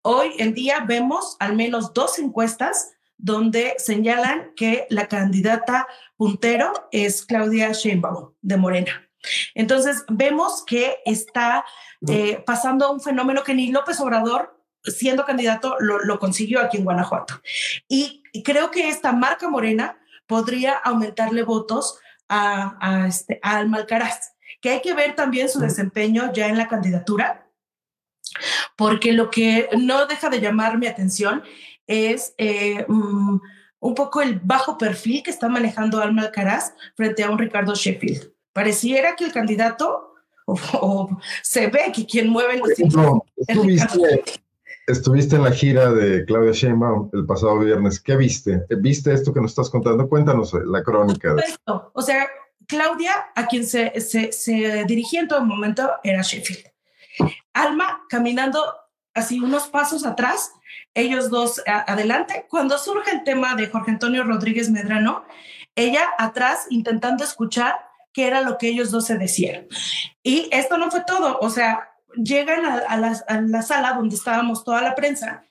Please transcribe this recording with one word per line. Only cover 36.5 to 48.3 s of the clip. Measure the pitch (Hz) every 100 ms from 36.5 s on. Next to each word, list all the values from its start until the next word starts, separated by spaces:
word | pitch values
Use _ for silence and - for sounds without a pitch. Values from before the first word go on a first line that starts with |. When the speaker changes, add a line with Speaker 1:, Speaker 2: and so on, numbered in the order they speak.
| 240 - - - -
Speaker 1:
frente | 220 214
a | 208
un | 214
Ricardo | 220 208 190
Sheffield. | 208 196 185 - 135 - _ _
Pareciera | - 208 208 233 262 330
que | 339
el | 339
candidato, | 247 220 214 226 220 330 554 - _ _ _ -
o, | 185 - -
o | 196 196 190 190 - -
se | - 254 214
ve | 254 359
que | 359 214
quien | 233 226
mueve | 226 247
los | 247
Speaker 2:
Por | 247
ejemplo, | - 143 156
Speaker 1:
hilos | 151 117 - -
es | 131
Ricardo | 220 196 180
Speaker 2:
estuviste, | - 175
Speaker 1:
Sheffield. | 170 143 - - _ _ - - -
Speaker 2:
estuviste | 123 - 135 143 151
en |
la | 135
gira | - 143 127 123
de | 113 101 92
Claudia | 90 110 113
Sheinbaum | 110 127 117 120 107 101
el | 101 80
pasado | 98 110 110
viernes. | 107 107 101 95
¿Qué | - 135
viste? | 127